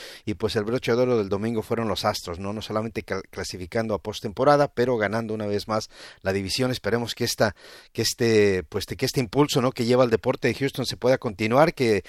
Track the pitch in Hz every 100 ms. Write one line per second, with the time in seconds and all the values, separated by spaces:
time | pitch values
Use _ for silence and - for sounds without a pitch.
0 | - - - 101 107 113 107 120 - 117
1 | 127 117 98 98 110 113 - 117 110 90
2 | 107 104 - 87 98 107 - 107 113 110
3 | - 95 - - 90 95 90 117 113 98
4 | 107 101 120 95 135 143 143 - 123 117
5 | 98 113 113 107 104 101 110 107 - -
6 | - - 95 98 95 - 127 120 101 120
7 | 117 - 120 - 110 - - - - -
8 | 113 - 117 110 104 92 82 101 - 92
9 | 131 143 117 131 147 139 123 - 117 123
10 | 127 110 123 127 127 110 135 - 117 92
11 | 123 131 123 95 110 127 160 - 120 101